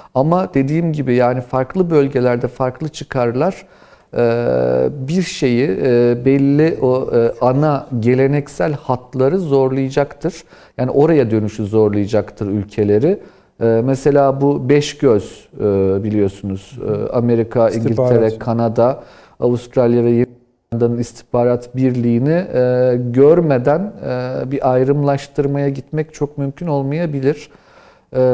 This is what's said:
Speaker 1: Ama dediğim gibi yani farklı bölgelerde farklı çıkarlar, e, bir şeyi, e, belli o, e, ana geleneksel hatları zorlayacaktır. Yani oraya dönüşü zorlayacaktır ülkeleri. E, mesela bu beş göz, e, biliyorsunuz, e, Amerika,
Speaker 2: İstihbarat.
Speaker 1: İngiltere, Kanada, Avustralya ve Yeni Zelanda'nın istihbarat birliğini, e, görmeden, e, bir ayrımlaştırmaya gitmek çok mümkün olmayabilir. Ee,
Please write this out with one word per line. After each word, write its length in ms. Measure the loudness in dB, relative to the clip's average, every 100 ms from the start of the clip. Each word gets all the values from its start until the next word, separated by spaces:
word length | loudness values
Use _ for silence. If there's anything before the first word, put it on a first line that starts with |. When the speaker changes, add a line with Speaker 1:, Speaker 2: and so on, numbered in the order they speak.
| -6
Speaker 1:
Ama 400 | -2 0 0 0
dediğim 380 | -2 0 -2 -2
gibi 220 | -2 0
yani 260 | 2 2 0
farklı 500 | -4 -4 -2 -2 0
bölgelerde 580 | 2 2 2 0 0 -4
farklı 400 | -4 -4 -4 -10
çıkarlar, 800 | -10 -8 -2 -2 0 -2 -4 -12 -20 -20 -20 _ -2
e, 40 | 0 0 0 0 0 0 -2 -4 -4
bir 140 | -2
şeyi, 560 | -4 -2 0 0 0 0
e, 340 | 0 2 2 2
belli 540 | 2 2 2 2 2 2
o, 280 | 0 0 0 0
e, 160 | 0 0
ana 460 | 0 2 0 -2 -4 -2
geleneksel 720 | 0 2 2 0 -4 -4 -4
hatları 680 | -4 -4 -6 -4 -2 0 0
zorlayacaktır. 960 | 0 2 2 0 -2 -2 -4 -4 -8 -8 -16 -20 -12 -6
Yani 120 | -2
oraya 400 | 2 4 4 2
dönüşü 340 | 0 -2 -4
zorlayacaktır 840 | -2 2 2 2 0 -2 -2 -6 -4
ülkeleri. 720 | -4 -4 -2 2 2 2 -2 -6 _ _ -4
E, 200 | 0 2
mesela 560 | 0 0 2 4 2 2
bu 280 | 0 0 2
beş 300 | 2 0 0
göz, 500 | 2 2 0 -14 -18 -4
e, 80 | 0 2 2 0
biliyorsunuz, 720 | -2 0 -2 -2 -8 -8 -12 -10 -6
e, 240 | -4 -2
Amerika, 560 | 0 2 0 0 2 2
Speaker 2:
İstihbarat. 440 | 2 -2 0 2
Speaker 1:
İngiltere, 260 | 4 2 0
Kanada, 640 | -4 -2 0 2 0 0 -8 -20 -20 -4
Avustralya 640 | -2 -2 -2 0 2 2
ve 60 | 2
Yeni 160 | 2 0 -6 _ _ _
Zelanda'nın 260 | -2 -2 -2
istihbarat 800 | -8 -12 -6 -2 0 -2 -4 -4
birliğini, 680 | -2 0 0 0 0 -2 -2
e, 420 | -2 0 2 0 0 0
görmeden, 840 | 4 6 6 4 0 0 0 -2 -10
e, 460 | -8 -6 -6 -6 -6
bir 220 | -2 0
ayrımlaştırmaya 960 | 2 2 0 0 -2 -4 -4 -2 -2 -4
gitmek 460 | -4 -8 -8 -6
çok 240 | -6 -8 -6
mümkün 280 | -8 -6 -4
olmayabilir. 840 | -4 -4 -4 -4 -2 -2 -2 -6 -20 _ -20 -20 _ _
Ee, 80 | 0 2